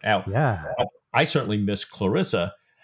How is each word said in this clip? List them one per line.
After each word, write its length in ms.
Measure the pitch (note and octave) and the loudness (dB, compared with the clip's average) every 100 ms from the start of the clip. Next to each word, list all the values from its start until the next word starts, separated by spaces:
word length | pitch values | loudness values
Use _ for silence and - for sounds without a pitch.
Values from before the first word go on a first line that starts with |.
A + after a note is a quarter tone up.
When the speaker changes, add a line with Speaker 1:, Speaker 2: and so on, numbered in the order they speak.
Speaker 1:
Now, 200 | G#2+ G2+ F#2+ | 0 0 0
Speaker 2:
Yeah. 320 | A2 C#3 F#2+ - - A#2+ - _ | 0 2 0 -4 -4 -4 -6 _
Speaker 1:
I 120 | A#2+ | 0
certainly 320 | D#3+ D3 G#2 G#2+ | 2 0 0 0
miss 280 | G2+ G2 | 0 -2
Clarissa, 720 | - - G2 C3+ - G2 F#2 - _ _ | -6 -2 0 2 0 0 -2 -6 _ _